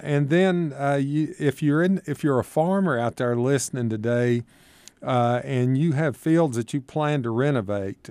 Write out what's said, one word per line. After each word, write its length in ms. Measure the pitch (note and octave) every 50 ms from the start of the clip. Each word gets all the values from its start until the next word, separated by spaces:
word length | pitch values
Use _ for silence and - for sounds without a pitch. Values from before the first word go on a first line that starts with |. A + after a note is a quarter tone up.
| -
and 260 | D3 D3 C#3+ C#3+ C3+
then, 460 | D#3+ F3+ F#3+ F#3+ F3+ F3 E3+ D3+ C3 C3+
uh, 200 | C#3+ C#3 C#3+ C#3+
you, 320 | C#3 C#3 D3 D3+ D#3 D3+ - -
if 240 | D3+ C#3+ - - D#3
you're 180 | C#3+ C#3+ D#3
in, 220 | F3 F#3+ G3 F3+ -
if 180 | - C#3+ - -
you're 140 | D3+ C3+
a 60 | B2 A#2
farmer 560 | - - D#3 D#3+ F3+ F#3+ G3 F#3+ E3+ C3+ A#2
out 160 | A#2+ A#2 -
there 200 | - B2+ A#2+ A#2+
listening 540 | A#2+ A#2+ C3 C#3 B2+ - - - B2+ A#2+ A2+
today, 540 | A2 G#2+ G#2+ A#2 A#2+ A#2+ B2 B2 A#2+ A#2+ A#2+ _ _ _ - - - - - - _ -
uh, 380 | - C3 C3 B2 A#2+ A#2+ A#2+ B2 -
and 320 | C#3 C#3 B2+ B2 B2+ C3
you 160 | C3+ D#3+ E3+ C3+
have 240 | C#3+ E3 D3 -
fields 400 | - - D#3+ D#3+ E3+ E3 D3 A#2
that 160 | A#2 A2+ - -
you 80 | C#3+
plan 420 | B2 - - D#3 D3+ D3 D3+ C#3+ A#2+
to 60 | A#2
renovate, 800 | A2+ A#2 C3 D3 C#3+ B2 G2+ G2 G2+ G2+ G2 G2 G2 _ - -